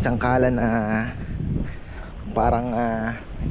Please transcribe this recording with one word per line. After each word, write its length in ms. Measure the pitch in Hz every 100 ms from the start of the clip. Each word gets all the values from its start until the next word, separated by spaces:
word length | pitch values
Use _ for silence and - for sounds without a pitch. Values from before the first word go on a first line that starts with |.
Sangkalan, 560 | - 117 123 127 127 123
ah, 560 | 117 113 107 110 117 - - - - - - - - - - - -
parang, 400 | 113 117 117 123
ah, 400 | 117 120 113 113 117 - - -